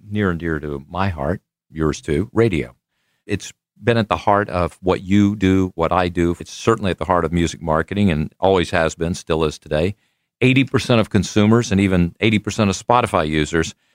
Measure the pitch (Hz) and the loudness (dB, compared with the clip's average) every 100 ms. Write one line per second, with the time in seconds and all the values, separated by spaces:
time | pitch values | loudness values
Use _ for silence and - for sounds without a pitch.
0 | 104 104 98 85 85 78 76 71 76 87 | -8 -2 0 0 -4 -4 -6 -10 -8 -4
1 | 98 78 71 101 _ _ _ 78 78 71 | -4 -2 -4 -4 _ _ _ -4 -2 -2
2 | - 76 - - 117 82 60 - _ _ | -2 -4 -2 0 0 0 -6 -12 _ _
3 | _ _ - 98 - - _ _ 104 117 | _ _ -8 -8 -8 -20 _ _ -2 0
4 | 104 82 - 101 104 90 82 - 90 90 | 0 -2 0 0 0 -2 -4 -2 -2 -2
5 | 92 101 101 107 95 95 92 82 80 87 | 2 2 2 2 2 2 0 -2 -2 0
6 | 90 87 85 85 - - - 113 95 85 | 0 0 -2 -2 -8 -6 -2 0 -2 -4
7 | 82 90 82 85 82 - 82 78 82 98 | 0 0 0 0 -2 -2 -2 -2 -2 0
8 | 101 78 78 - 95 95 - 90 80 - | 0 0 -4 -2 2 2 2 0 -2 -2
9 | 82 90 - 80 78 - 76 76 87 - | -6 -6 -4 -2 -2 -4 -4 -2 -2 -4
10 | _ _ _ - 127 131 131 127 - 117 | _ _ _ -2 2 2 2 0 0 0
11 | 104 104 85 107 104 117 117 98 98 92 | 2 0 0 2 4 4 2 2 2 2
12 | 87 - 110 107 - 107 101 95 - 120 | 0 0 0 0 -2 -2 -2 -2 0 0
13 | 117 95 78 78 76 82 80 - _ | 2 0 0 0 0 0 -2 -6 _